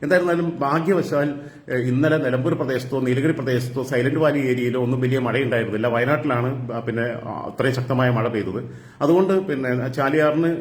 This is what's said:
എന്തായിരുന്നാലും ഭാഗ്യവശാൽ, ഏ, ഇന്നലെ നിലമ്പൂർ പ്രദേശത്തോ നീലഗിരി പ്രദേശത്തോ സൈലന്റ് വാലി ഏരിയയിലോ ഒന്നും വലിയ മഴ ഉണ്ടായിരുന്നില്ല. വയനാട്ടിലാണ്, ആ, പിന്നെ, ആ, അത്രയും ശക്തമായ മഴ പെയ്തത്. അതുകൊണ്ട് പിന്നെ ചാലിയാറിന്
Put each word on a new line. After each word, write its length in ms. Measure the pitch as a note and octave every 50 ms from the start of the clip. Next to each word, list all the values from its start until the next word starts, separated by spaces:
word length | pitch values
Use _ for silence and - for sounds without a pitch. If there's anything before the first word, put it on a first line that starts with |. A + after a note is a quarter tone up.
| D3
എന്തായിരുന്നാലും 440 | D3 F#3 F3+ F3 F3 E3+ E3+ E3+ E3 E3+ - C#3+
ഭാഗ്യവശാൽ, 640 | C#3 D3 E3 E3 F#3+ G3 F3 D3 - D#3+ C#3+ D3 D3 C#3+ - - - - - - -
ഏ, 60 | C3 B2+ A#2+ B2+
ഇന്നലെ 280 | B2 C3 D3+ D#3 D3+ D#3 C#3
നിലമ്പൂർ 280 | B2+ B2+ B2+ C3 E3+ - C3
പ്രദേശത്തോ 380 | D3+ C3 C3 B2+ C3 B2+ C3+ C3 B2+
നീലഗിരി 260 | B2+ B2+ C#3 C3+ D#3+ D#3+ D3+
പ്രദേശത്തോ 440 | C3 C3 B2+ A#2+ B2 B2 - C3+ B2 B2+
സൈലന്റ് 300 | C#3 B2 B2 C3 - D#3+ D#3+
വാലി 180 | D3 C#3+ C#3+ C3 B2+
ഏരിയയിലോ 280 | B2+ B2+ B2 B2 A#2+ B2+ B2
ഒന്നും 160 | A#2 C3 B2 B2+
വലിയ 140 | B2+ C3 C3+ B2
മഴ 160 | A#2+ B2+ C3+ C#3
ഉണ്ടായിരുന്നില്ല. 400 | A#2+ A#2+ A#2 A2 G2+ G#2 G#2+ A2+ A#2+ A#2
വയനാട്ടിലാണ്, 540 | A#2 B2 C3 D3+ D3 D3+ D3 B2 A#2+ B2 B2+ C3+ B2+ B2 A#2+ A2+
ആ, 40 | A#2 B2
പിന്നെ, 180 | B2 A2 A2+ A#2 A#2+ A2+ - - -
ആ, 20 | G2+ C#2+ - -
അത്രയും 260 | - - B2 C3 B2+ B2+
ശക്തമായ 300 | B2 - C3+ B2 B2+ B2 A#2+
മഴ 100 | A2+ A2+ A#2+ A2+
പെയ്തത്. 260 | G#2+ F#2+ F#2 F#2 A#2 B2+ - - - - - - - C#3+
അതുകൊണ്ട് 280 | D3 E3+ F#3 G3 F#3+ G3 F#3+ F#3+ E3+
പിന്നെ 240 | D3 C3 C3 B2+ B2 B2 B2 C3 B2+ D3+
ചാലിയാറിന് 520 | C#3 C3+ D3 D#3 D3+ D3+ D3+ D#3 E3+ E3 E3 -